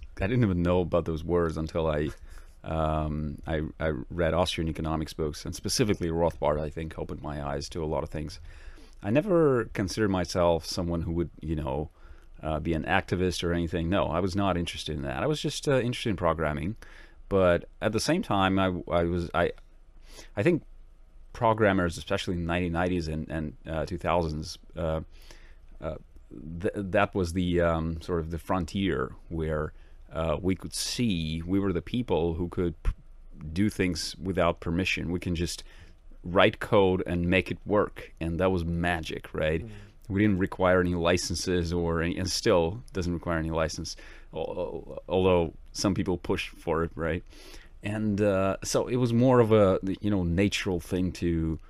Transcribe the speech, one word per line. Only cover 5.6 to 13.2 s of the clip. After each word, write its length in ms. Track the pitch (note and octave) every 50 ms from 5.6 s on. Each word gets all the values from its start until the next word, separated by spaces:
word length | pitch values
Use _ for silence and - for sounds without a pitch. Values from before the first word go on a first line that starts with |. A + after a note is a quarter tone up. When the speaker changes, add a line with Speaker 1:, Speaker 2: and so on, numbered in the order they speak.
| - G2+ - - B2+ G#2 G2 - F2+ E2
Speaker 1:
Rothbard, 500 | D#2+ E2 E2+ E2 - - C#2+ D2 D2+ D2+
I 100 | D#2 D2+
think, 280 | - D#2+ E2 D#2+ - -
opened 240 | E2 D#2+ E2 C#2+
my 240 | C2+ D2 D2 D2 C#2+
eyes 240 | C#2 C#2+ C#2+ C#2+ -
to 140 | - F2+ D#2
a 20 | D#2 D2+
lot 100 | C#2 D2
of 60 | -
things. 300 | - D#2+ D#2 - - - - - - - - - - - - - - -
I 80 | - G2+
never 560 | A2+ D3 G3+ G#3+ F3+ E3+ D#3+ C#3+ C3 A#2+ A2 - -
considered 360 | - G2+ F2+ - A2 A2 G2+
myself 560 | F#2+ F#2 F2 - - F#2+ F2 F2 E2+ D#2+ -
someone 360 | - - - F2+ E2+ E2+ E2+
who 100 | D#2+ E2+ E2
would, 160 | E2+ E2+ D#2 - -
you 140 | - D#2 E2
know, 340 | D2+ C#2+ C2 C2 D2 D#2+ - - - - - - - - - - -
uh, 180 | - D#2 D#2 D#2
be 140 | D#2+ E2 E2
an 100 | D#2+ D#2+
activist 600 | - F2+ F#2+ - - - F2+